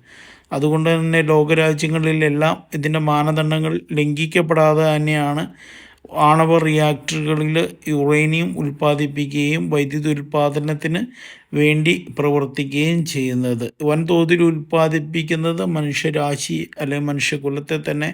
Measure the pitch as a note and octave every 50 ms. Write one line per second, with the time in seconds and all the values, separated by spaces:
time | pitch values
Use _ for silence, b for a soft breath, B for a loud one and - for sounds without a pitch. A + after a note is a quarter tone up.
0 | B B B B B B B B B B - C#3 D3+ D3+ D#3 D#3 D#3 E3 E3 E3
1 | D#3+ E3 E3 E3 D#3+ D3+ D#3 D3+ D3+ D3+ E3 D#3+ D#3+ D#3+ D#3 D3 E3 D#3 D#3 E3
2 | D#3 D#3+ D#3 D#3 D#3 D3+ D3 D3 D3+ D#3+ F3+ - - _ - D#3 C#3+ D#3 D#3 D#3+
3 | D#3 D3+ D3 D3 D3 D#3 D#3 D#3 D#3 D#3 D#3 D#3 D#3 D#3 E3 F3 - - E3 D3+
4 | D3 D3 D3 C#3+ E3 D#3+ - F3+ E3 D#3+ E3 D#3+ D#3 D#3 D3+ D#3 D#3+ D#3 D3+ D3+
5 | D3+ D3+ D3+ D3+ C#3+ C#3+ C#3+ D#3 E3+ - B B B B B B B B B B
6 | - - - D#3 D3+ D3 D#3 D#3+ D#3+ D#3+ E3 E3 D#3 D#3 D3+ D3+ D3+ D3+ D3+ C#3
7 | - - D#3+ D#3 D3+ D3+ D#3 D3+ D#3 D#3 D#3 E3 E3+ - F3 - - D3+ D3+ C#3+
8 | C#3+ C#3+ D3+ D3+ D#3 D#3 D#3+ E3 E3+ F#3 F3+ - D3+ C#3+ C#3 - D#3 D3 D3 C#3+
9 | D3+ C#3+ C#3+ D3 D3 C#3 C#3+ D3 C#3+ D3 D#3 E3+ F3 E3 D#3 D3 C#3+ C3+ D3 D3+
10 | D3 D#3 D3+ D3 C#3+ D3+ - D3+ D3 C#3+ C#3 D3+ D3 D#3 D3+ D3 - D#3+ D#3+ F3+
11 | B3 B3 B B B B B B B B - D3 D3 D3+ D3+ D#3 D#3 E3 - -
12 | - - B2 - C#3+ D3 C#3+ D3 C#3 C3 - - C#3+ C3+ C#3 C#3+ D3+ E3 E3+ E3+
13 | D#3 - - C#3 C3 B2+ B2+ B2 B2+ B2 B2 A#2 A#2+ A#2 - - D3+ D3+ D3+ D#3+
14 | E3 E3 F3 E3+ E3 D#3+ F3 E3+ E3+ E3 E3 D#3 D3 - E3 D#3+ D#3+ D#3+ D#3+ D#3+
15 | D3+ D3+ E3 E3 D#3 D3+ E3+ D#3+ D#3+ E3 E3 E3+ F#3+ F#3 E3 D#3 D3 D3 C#3 -
16 | - D#3+ D3 D3+ D3 C#3+ C#3+ - - - E3 D#3 E3 - - - D3+ C#3 C#3+ C#3+
17 | D3 C#3+ C#3+ C#3 - - D#3 C#3+ C#3 C#3+ C#3 C#3+ C#3+ - D#3+ D3+ D3+ D#3 D3 D3
18 | D3+ D#3+